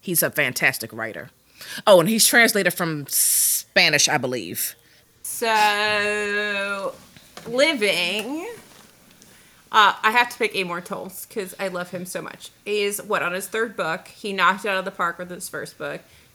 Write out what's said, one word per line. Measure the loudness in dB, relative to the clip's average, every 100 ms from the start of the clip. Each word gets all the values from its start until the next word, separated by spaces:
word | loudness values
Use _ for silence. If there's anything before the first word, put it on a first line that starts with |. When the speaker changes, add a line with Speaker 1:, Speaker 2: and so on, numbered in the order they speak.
Speaker 1:
He's | -2 -2
a | 0
fantastic | 0 -2 0 -2 -2 -10
writer. | -8 -10 -10 -16 _ _ -20 -14 -2
Oh, | 8 8
and | 8
he's | 2
translated | 4 6 6 4 0
from | 0 -4 -4 -4
Spanish, | 0 2 2 0 -2 0 4 4 4 2
I | 2
believe. | 0 -4 -6 -6 -6 -8 _ _ _ _ -12
Speaker 2:
So, | -4 0 4 4 4 0 0 0 -2 -2 -2 -2 -4 -4 -4 -6 -8 -20 -20 -20 -16 -6
living, | 2 2 4 0 0 -2 -4 -6 -8 -10 -14 -20 -20 -20 _ -20 -20 -20 -20 -20 _ _
uh, | 4 4 4
I | 2
have | 2 0
to | 0
pick | -4
Amor | -2 -4 -6
Towles | -8 -10 -10 -14 -10
'cause | -10 -10 -6
I | -6
love | -6 -8
him | -10
so | -8 -10
much. | -10 -14 -20 _
He's, | -4 -2 0 -4
what, | -2 -2
on | -2
his | -4 -4
third | -4 -4
book? | -4 -4 -4 -10
He | -12 -8
knocked | 2 2 2
it | -2
out | -2
of |
the | -4
park | -4 -4 -4
with | -12
his | -12 -10
first | -10 -12 -10
book. | -10 -10 _ -20 _